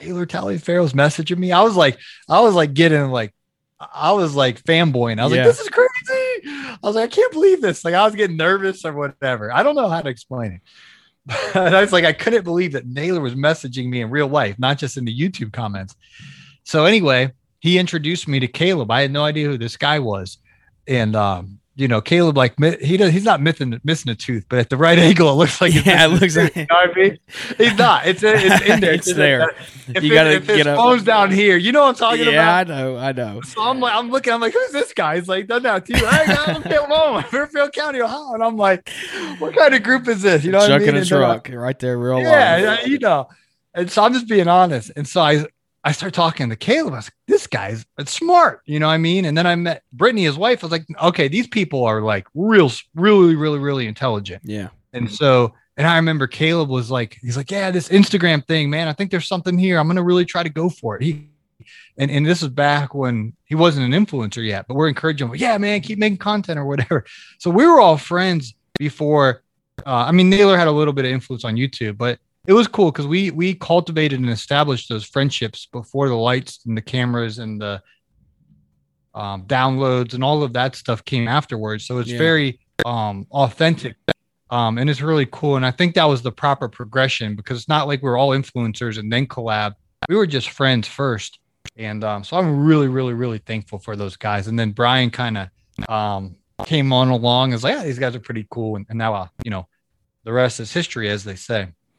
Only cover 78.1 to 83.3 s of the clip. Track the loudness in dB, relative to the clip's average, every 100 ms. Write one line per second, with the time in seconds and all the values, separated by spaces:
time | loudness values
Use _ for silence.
78.1 | _ _ _ _ _ _ _ _ _ _
79.1 | -14 -12 -10 -2 0 2 0 0 -2 -4
80.1 | -4 -2 0 -2 -4 -4 -6 -8 -8 -4
81.1 | -4 -2 -4 -4 -10 -8 -10 -8 -8 -6
82.1 | -2 0 0 -2 -8 _ -8 -6 -4 -6
83.1 | -8 -6